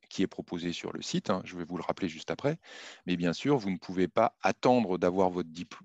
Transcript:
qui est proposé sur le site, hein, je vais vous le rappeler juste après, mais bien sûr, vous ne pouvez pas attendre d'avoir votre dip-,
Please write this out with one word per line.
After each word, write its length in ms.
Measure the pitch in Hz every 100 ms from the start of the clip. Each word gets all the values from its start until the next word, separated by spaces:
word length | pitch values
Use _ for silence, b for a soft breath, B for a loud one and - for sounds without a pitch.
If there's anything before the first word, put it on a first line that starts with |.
| _
qui 140 | -
est 40 | 92
proposé 460 | - 82 85 87
sur 180 | 85 90
le 100 | 85
site, 280 | - 180 -
hein, 120 | 95 101
je 120 | 90
vais 60 |
vous 140 | 82 87
le 60 |
rappeler 260 | - - 92
juste 200 | 78 -
après, 300 | 82 143 160 B B B B -
mais 100 | 90
bien 160 | 87
sûr, 260 | 82 135 143
vous 120 | 98
ne 80 | 90
pouvez 320 | - 92 92
pas 260 | - 117 -
attendre 560 | 92 - 135 123 104 90
d'avoir 320 | 90 90 92
votre 180 | 90 82
dip-, 280 | 80 87 -